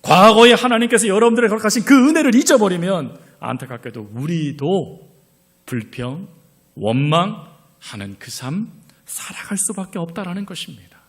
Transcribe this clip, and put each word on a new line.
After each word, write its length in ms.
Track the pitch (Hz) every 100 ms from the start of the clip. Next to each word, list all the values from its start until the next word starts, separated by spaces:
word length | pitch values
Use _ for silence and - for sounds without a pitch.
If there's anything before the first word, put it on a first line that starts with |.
과거에 520 | - 175 208 214 240
하나님께서 540 | 226 247 226 240 233 226
여러분들에게 420 | 190 233 226 226
허락하신 340 | 220 214 233
그 80 | -
은혜를 420 | 269 262 320 285
잊어버리면 800 | 233 339 269 202 180 180 185 127 - _ _
안타깝게도 720 | 120 127 127 120 123 110 107
우리도 960 | 110 151 170 147 135 143 190 135 - - _ _ _ _ _
불평, 600 | - 123 110 - 123 143 202 _ _ _ _
원망하는 1400 | - 101 120 147 160 196 220 - _ _ _ - 104 98 98
그 100 | -
삶 380 | - 127 175 226 - _ _
살아갈 520 | - - - - - 196
수밖에 420 | - 202 185 190
없다라는 460 | 170 170 185 185
것입니다. 520 | 202 180 - 120 90 _